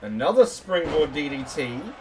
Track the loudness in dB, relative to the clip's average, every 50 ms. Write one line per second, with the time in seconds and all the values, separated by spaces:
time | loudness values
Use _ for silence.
0 | -8 -8 -6 -2 0 2 6 6 6 6 6 -8 -10 -2 -2 0 0 0 2 2
1 | 2 2 0 -4 -6 -4 -6 -8 -8 -8 -6 -6 -6 -6 -6 -8 -10 -10 -14 -14